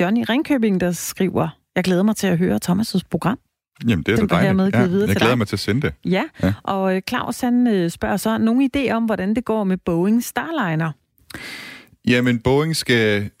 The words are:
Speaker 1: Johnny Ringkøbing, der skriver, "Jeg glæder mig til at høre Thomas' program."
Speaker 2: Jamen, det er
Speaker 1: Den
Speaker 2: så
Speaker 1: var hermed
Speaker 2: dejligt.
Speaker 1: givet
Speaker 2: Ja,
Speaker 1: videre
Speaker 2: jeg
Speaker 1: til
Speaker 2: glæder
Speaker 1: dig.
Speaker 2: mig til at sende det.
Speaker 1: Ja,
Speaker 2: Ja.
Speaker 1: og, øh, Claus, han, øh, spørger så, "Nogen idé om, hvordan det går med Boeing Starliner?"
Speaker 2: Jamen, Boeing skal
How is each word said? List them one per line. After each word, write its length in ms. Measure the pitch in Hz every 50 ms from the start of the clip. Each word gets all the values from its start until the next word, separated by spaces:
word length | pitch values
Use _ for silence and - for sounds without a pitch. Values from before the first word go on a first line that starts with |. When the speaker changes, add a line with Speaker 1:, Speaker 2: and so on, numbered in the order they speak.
Speaker 1:
Johnny 240 | 175 180 220 240 226 220
Ringkøbing, 520 | 226 277 320 - 302 254 226 220 190 180
der 120 | 180 175 175
skriver, 560 | - - - - - 190 175 - 110 160 160 - _ _ _ _
"Jeg 80 | 180 175
glæder 180 | 185 185 175 196
mig 140 | 214 214
til 100 | - -
at 120 | 190 175 160
høre 200 | 185 180 202 214 - -
Thomas' 300 | 180 190 226 - - 185 - -
program." 280 | - 165 - 165 240 - _ _ _ _ _ _ _ - - 117
Speaker 2:
Jamen, 140 | 110 82 -
det 100 | - 107
er 40 |
Speaker 1:
Den 120 | 113 104 98
Speaker 2:
så 60 | 87
Speaker 1:
var 80 | 85 92
hermed 300 | - 95 95 - - 107
Speaker 2:
dejligt. 40 |
Speaker 1:
givet 80 | 104 -
Speaker 2:
Ja, 40 | 180
Speaker 1:
videre 160 | 175 - 208
Speaker 2:
jeg 20 | -
Speaker 1:
til 100 | - -
Speaker 2:
glæder 100 | - 113 123
Speaker 1:
dig. 60 | 120
Speaker 2:
mig 80 | 104 -
til 80 | -
at 40 | 101
sende 220 | - - 101 139 156
det. 100 | 87 - - -
Speaker 1:
Ja, 180 | - 180 190 277 330 - - -
Speaker 2:
Ja. 100 | 95 101 - -
Speaker 1:
og, 340 | - 196 190 190 190 185
øh, 60 | 190 - -
Claus, 320 | 240 - - - 240 -
han, 260 | - 240 240 247 247
øh, 240 | 240 214 190 170 170
spørger 260 | - - - 214 208
så, 220 | 185 - 220 220 220
"Nogen 320 | 220 226 233 254 277 254 -
idé 140 | 277 269 214
om, 140 | 214 226 233
hvordan 300 | 220 214 - 185 196 220
det 100 | 247 233
går 200 | - 220 220 208
med 120 | 190 185
Boeing 480 | 180 - 180 170 170 180 202 220 240 240
Starliner?" 680 | - - 247 269 311 339 302 220 170 160 156 165 160 147 - _ _ _ _ _ - - - - - - - - - - - - _ _ _ - -
Speaker 2:
Jamen, 300 | 123 123 123 123 120 117
Boeing 380 | - 127 135 143 156 165 160
skal 540 | - - - 123 117 110 107 104 101 104 101 - _